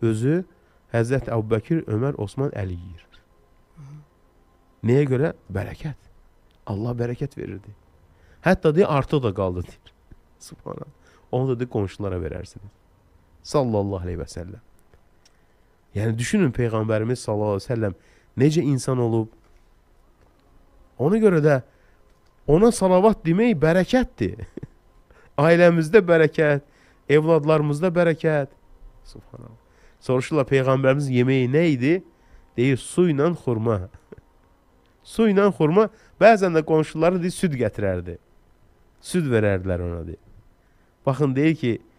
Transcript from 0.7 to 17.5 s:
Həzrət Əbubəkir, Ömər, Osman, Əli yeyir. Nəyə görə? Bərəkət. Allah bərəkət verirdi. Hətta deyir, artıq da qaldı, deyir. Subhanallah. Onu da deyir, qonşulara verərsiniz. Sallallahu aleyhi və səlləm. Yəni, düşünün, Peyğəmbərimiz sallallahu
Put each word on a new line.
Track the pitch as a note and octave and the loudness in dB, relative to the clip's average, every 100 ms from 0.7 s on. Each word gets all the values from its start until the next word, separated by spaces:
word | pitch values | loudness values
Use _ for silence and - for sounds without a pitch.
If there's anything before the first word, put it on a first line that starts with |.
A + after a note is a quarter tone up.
| _ _ | _ _
Həzrət | A#2 A#2 C3+ - | -2 0 -2 -2
Əbubəkir, | A#2 A2 A2 - E3 - | -4 -2 -2 -2 -4 -2
Ömər, | G#2+ C3+ C#3+ | -4 -4 -6
Osman, | G2+ - C#3 - | -8 -6 -6 -6
Əli | F#2+ F2 | -8 -10
yeyir. | F2+ E2+ _ - _ _ _ _ _ - C#3 D3+ C#3+ _ _ _ _ _ _ _ A2 | -14 -20 _ -20 _ _ _ _ _ -20 -20 -20 -20 _ _ _ _ _ _ _ 0
Nəyə | C3 C#3+ | 2 2
görə? | B2+ D#3+ - - | 0 -2 -6 -10
Bərəkət. | F#2+ G#2 - D#3 C3 _ - _ _ _ _ - | -8 -8 -10 -12 -12 _ -20 _ _ _ _ -10
Allah | G2 A#2+ A#2+ | -8 -6 -6
bərəkət | A#2+ B2 C#3 - | -6 -6 -10 -10
verirdi. | - G2 G#2 - _ _ _ _ _ _ E3 | -12 -14 -18 -20 _ _ _ _ _ _ 0
Hətta | F#3 D#3+ D3+ | 2 2 2
deyir, | D#3+ | 2
artıq | D3 - D3+ | 2 0 -2
da | A#2+ | -2
qaldı, | F#2+ F#2+ F2+ E2+ | -2 -4 -4 -8
deyir. | - _ _ _ - _ _ | -14 _ _ _ -20 _ _
Subhanallah. | - - - - - _ _ _ - | -20 -18 -16 -14 -16 _ _ _ -6
Onu | B2+ C3 | -4 -2
da | A#2+ | -2
deyir, | B2 | -4
qonşulara | A2+ G2 - G2+ F2+ | -4 -4 -6 -6 -6
verərsiniz. | E2+ - - - G2+ _ _ _ _ _ _ _ | -8 -10 -14 -18 -20 _ _ _ _ _ _ _
Sallallahu | - D3+ B2+ G#2+ G2+ G2 F2+ | -4 -2 0 0 -2 -4 -6
aleyhi | F2 | -8
və | - | -10
səlləm. | - E2+ G2 _ _ _ _ _ _ _ _ _ _ _ _ _ G2+ | -12 -14 -16 _ _ _ _ _ _ _ _ _ _ _ _ _ -6
Yəni, | A2 A2 | -4 -4
düşünün, | A#2+ G#3+ D#3+ | -2 0 0
Peyğəmbərimiz | A2+ A#2+ A2 A2 A2 A2 B2 - | 0 -2 -2 -2 -2 -2 -6 -4
sallallahu | G#2 G#2+ | -4 -2